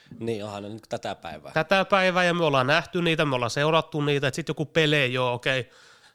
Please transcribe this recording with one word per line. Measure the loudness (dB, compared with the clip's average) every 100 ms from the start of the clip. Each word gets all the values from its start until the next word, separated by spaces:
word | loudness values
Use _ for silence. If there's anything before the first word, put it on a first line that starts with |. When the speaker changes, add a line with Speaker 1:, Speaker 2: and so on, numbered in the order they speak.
| -20 -10
Speaker 1:
Niin, | -6 -6
onhan | -6 -10
ne | -10
nyt | -14 -10
tätä | -8 -8 -10
päivää. | -10 -14 -6
Speaker 2:
Tätä | -4 0 0 2
päivää, | 2 2 2
ja | 2
me | 2 2
ollaan | 4 4
nähty | 2 0 -2
niitä, | 0 2 2
me | 0
ollaan | -2
seurattu | 0 2 2 0 -2
niitä, | 0 0 0
et |
sit | -2 -4
joku | -4 -2 2
Pelé, | 2 4 2
joo, | 0 -2
okei, | -2 -2 -2 -4 -14 -20 -20 -20